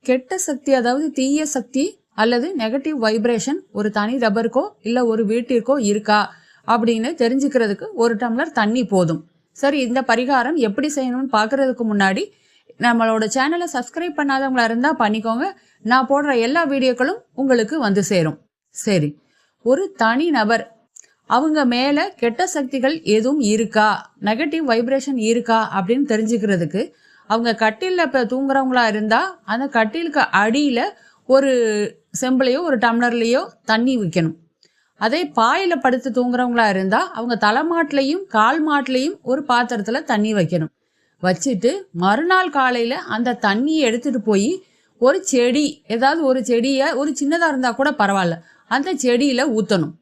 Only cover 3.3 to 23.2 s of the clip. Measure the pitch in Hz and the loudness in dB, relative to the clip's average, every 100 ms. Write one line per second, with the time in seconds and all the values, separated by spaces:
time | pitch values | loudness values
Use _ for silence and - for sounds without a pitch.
3.3 | 226 - 339 _ 202 208 208 214 262 226 | -2 -2 -6 _ -6 -4 -2 -4 0 0
4.3 | 208 233 240 403 _ 208 240 240 220 208 | 0 0 -2 -4 _ -4 0 0 0 0
5.3 | 233 240 240 233 285 208 208 208 208 202 | -2 0 -2 0 0 2 0 2 2 0
6.3 | - _ _ - 226 233 226 240 330 233 | -8 _ _ -2 0 2 0 -4 0 0
7.3 | 269 277 247 220 196 440 370 233 214 240 | 2 0 0 0 -2 -6 0 0 0 -2
8.3 | 233 320 - 208 240 233 196 165 156 - | -2 -2 0 0 0 0 2 2 -2 -8
9.3 | _ _ - 277 285 247 254 254 226 247 | _ _ -2 0 0 0 -2 0 0 2
10.3 | 269 240 330 220 208 294 285 262 254 269 | 0 2 0 0 0 -2 -2 -4 -4 -2
11.3 | 214 220 269 269 247 220 208 190 196 415 | 0 0 0 0 0 -2 2 2 0 -6
12.3 | _ _ _ _ - 240 233 226 220 220 | _ _ _ _ -2 0 2 2 0 0
13.3 | 262 277 339 349 254 247 330 349 - 285 | 0 0 -2 -4 -6 -6 -6 -6 -4 -2
14.3 | 269 269 254 226 233 277 311 214 220 226 | 0 0 0 0 2 0 0 0 0 -2
15.3 | 226 370 - _ _ 214 254 254 277 294 | -2 -4 -8 _ _ 0 2 2 0 2
16.3 | 254 233 320 320 277 254 247 262 440 _ | 0 2 0 0 0 0 0 -2 -4 _
17.3 | - 269 247 220 - 220 196 190 190 156 | -4 2 2 2 -2 0 0 2 0 0
18.3 | - _ _ _ - - 185 147 - _ | -4 _ _ _ -8 0 0 0 -6 _
19.3 | _ _ _ 226 285 381 - 226 240 339 | _ _ _ 0 0 0 0 0 2 2
20.3 | 269 214 226 - _ _ - _ _ _ | 2 2 0 -2 _ _ -20 _ _ _
21.3 | 240 311 302 262 240 269 294 381 - 233 | 0 2 2 2 2 2 0 -2 -2 -2
22.3 | 233 359 302 254 269 262 320 - 214 | 0 -2 -2 -4 0 0 -2 0 2